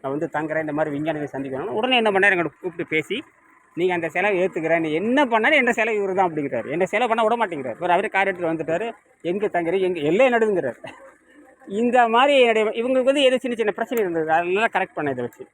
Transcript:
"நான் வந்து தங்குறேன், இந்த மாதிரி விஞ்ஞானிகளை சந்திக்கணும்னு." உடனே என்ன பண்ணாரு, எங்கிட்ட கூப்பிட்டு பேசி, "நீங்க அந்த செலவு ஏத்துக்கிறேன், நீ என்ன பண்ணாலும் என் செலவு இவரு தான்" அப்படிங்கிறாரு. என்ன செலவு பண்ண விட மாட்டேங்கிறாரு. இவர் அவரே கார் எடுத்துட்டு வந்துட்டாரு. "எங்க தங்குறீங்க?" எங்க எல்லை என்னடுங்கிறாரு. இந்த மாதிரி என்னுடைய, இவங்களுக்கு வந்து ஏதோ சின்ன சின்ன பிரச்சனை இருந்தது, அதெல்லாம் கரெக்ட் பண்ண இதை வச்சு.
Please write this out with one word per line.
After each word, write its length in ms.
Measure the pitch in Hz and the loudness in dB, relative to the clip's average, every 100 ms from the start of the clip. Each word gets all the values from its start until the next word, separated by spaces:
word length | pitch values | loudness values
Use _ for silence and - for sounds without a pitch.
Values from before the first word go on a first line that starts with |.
"நான் 160 | 139 143 | -6 -4
வந்து 120 | 160 | -4
தங்குறேன், 260 | 147 156 156 | -4 -4 -4
இந்த 140 | 156 | -4
மாதிரி 240 | 147 156 143 | -4 -4 -2
விஞ்ஞானிகளை 300 | 156 151 147 | -4 -4 -6
சந்திக்கணும்னு." 460 | 135 139 - 339 214 | -8 -8 -6 -6 -4
உடனே 180 | 247 247 | 0 2
என்ன 160 | 220 | 2
பண்ணாரு, 200 | 190 202 | 4 2
எங்கிட்ட 200 | 185 160 _ | 2 -2 _
கூப்பிட்டு 260 | 185 165 165 | -12 -8 -4
பேசி, 360 | 160 156 220 - _ _ _ _ | -4 -4 -10 -10 _ _ _ _
"நீங்க 200 | - 180 | -4 -2
அந்த 160 | 175 165 | -2 -4
செலவு 260 | 175 196 190 | -2 0 0
ஏத்துக்கிறேன், 440 | 185 180 160 170 | -2 -2 0 0
நீ 140 | 160 | 0
என்ன 320 | 151 214 262 269 | -2 0 2 2
பண்ணாலும் 400 | 226 233 302 240 | 2 4 4 2
என் 80 | |
செலவு 240 | 233 220 214 | 0 0 -2
இவரு 180 | 196 185 | -2 0
தான்" 180 | 185 | 0
அப்படிங்கிறாரு. 360 | 151 139 127 110 | 0 -4 -4 -4
என்ன 160 | 160 180 | -2 -2
செலவு 300 | 208 240 226 | 0 0 2
பண்ண 80 | |
விட 220 | 220 233 214 | 0 0 -2
மாட்டேங்கிறாரு. 300 | 160 127 110 | -4 -8 -6
இவர் 160 | 175 | 0
அவரே 160 | 175 202 | 0 2
கார் 200 | 196 196 | 0 -2
எடுத்துட்டு 260 | 180 170 | -2 -4
வந்துட்டாரு. 380 | 160 151 170 226 - _ _ | -4 -4 -4 -6 -12 _ _
"எங்க 260 | 165 196 202 | -6 -4 -2
தங்குறீங்க?" 320 | 175 165 190 | -2 -2 0
எங்க 200 | 185 175 | 0 0
எல்லை 300 | 147 185 262 | 0 4 4
என்னடுங்கிறாரு. 540 | 233 220 185 139 - - - - _ _ - - _ - | 4 2 2 0 -2 -16 -18 -20 _ _ -20 -20 _ -8
இந்த 400 | 202 240 247 233 | -2 2 4 4
மாதிரி 320 | 233 277 285 | 4 6 6
என்னுடைய, 300 | 240 220 214 | 6 4 0
இவங்களுக்கு 340 | 233 240 262 | 0 0 2
வந்து 200 | 254 285 | 2 4
ஏதோ 140 | 262 254 | 4 2
சின்ன 180 | 262 226 | -2 -2
சின்ன 160 | 214 | -2
பிரச்சனை 320 | 180 226 240 | -2 -4 -2
இருந்தது, 280 | 190 165 156 | 0 -2 2
அதெல்லாம் 380 | 160 175 190 226 | 0 2 0 0
கரெக்ட் 200 | 190 185 | -2 -4
பண்ண 180 | - 151 | -4 -4
இதை 120 | 127 | -4
வச்சு. 240 | 120 - 131 | -6 -10 -20